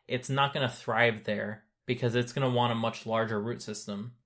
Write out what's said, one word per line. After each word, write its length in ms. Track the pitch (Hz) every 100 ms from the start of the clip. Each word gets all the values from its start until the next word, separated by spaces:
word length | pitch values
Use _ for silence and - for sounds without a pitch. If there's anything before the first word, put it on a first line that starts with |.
| -
it's 200 | 127 127
not 240 | 139 139
gonna 160 | 151 127
thrive 540 | - - 110 120 107
there 400 | - 104 104 107 _ _ -
because 300 | 123 120 120
it's 160 | 123
gonna 180 | 143 131
want 220 | 123 120
a 20 |
much 320 | 113 113 - 113
larger 340 | 113 110 107
root 220 | 113 120
system 500 | - 104 - 101 120 -